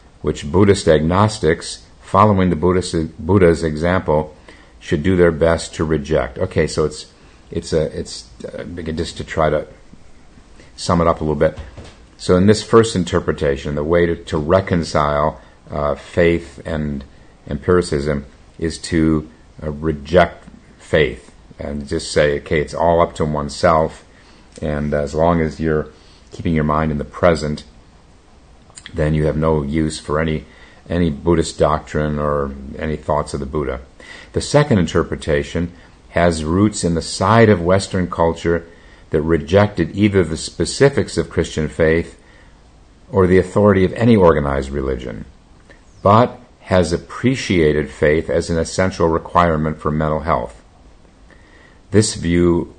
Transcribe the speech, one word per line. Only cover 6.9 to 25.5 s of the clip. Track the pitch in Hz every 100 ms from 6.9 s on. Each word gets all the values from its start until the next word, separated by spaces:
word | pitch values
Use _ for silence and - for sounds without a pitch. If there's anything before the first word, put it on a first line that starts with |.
| - - - - - -
it's | 82 -
a, | 80 76 85
it's, | 80 - - - -
uh, | -
just | - 85 82 80 80 -
to | 80
try | - 78
to | 76 - - - - - - - - - - - -
sum | - 87
it | 82
up | 82
a |
little | 78 73
bit. | 78 - - - - - - -
So | - 90
in | 98
this | 104
first | - 113 110 92
interpretation, | 87 87 - 78 73 69 73
the | 73
way | 76 87 85
to, | 82
to | - 82
reconcile, | 73 92 98 90 78 80 73 73 76 - - - -
uh, | 73 73 71
faith | - - 85 85 85 - -
and | 78 73 69 - - - - -
empiricism | 73 - 90 85 73 73 71 69 - - -
is | 82 80
to, | - 82 80 78 76 - - -
uh, | 76
reject | 73 78 73 71 87 85 - - - - -
faith | - 82 69 - - - - -
and | 76 73 71
just | 82 -
say, | 82 73 71
"Okay, | - 80
it's | 71 73
all | 82 85
up | 85 -
to | 80
oneself," | 76 73 - 87 80 80 - - - - - - -
and | 78 73 73
as | 71 71 78
long | 85 85
as | 80